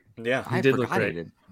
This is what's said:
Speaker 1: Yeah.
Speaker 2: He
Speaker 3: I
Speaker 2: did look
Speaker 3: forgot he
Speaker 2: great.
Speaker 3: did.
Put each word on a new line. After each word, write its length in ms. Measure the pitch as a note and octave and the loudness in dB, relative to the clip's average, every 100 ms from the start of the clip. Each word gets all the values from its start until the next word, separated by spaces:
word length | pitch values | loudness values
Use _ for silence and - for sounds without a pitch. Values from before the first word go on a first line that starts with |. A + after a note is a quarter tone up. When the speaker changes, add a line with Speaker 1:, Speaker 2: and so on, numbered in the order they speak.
| _ - | _ -8
Speaker 1:
Yeah. 260 | A#2 B2+ - | -2 -2 0
Speaker 2:
He 60 | E3 | 2
Speaker 3:
I 60 | |
Speaker 2:
did 140 | C#3 C3 | 4 2
look 120 | A#2+ | 2
Speaker 3:
forgot 120 | - | 0
he 100 | G#2 | -2
Speaker 2:
great. 40 | E2 E2+ | -4 -10
Speaker 3:
did. 60 | - _ | -14 _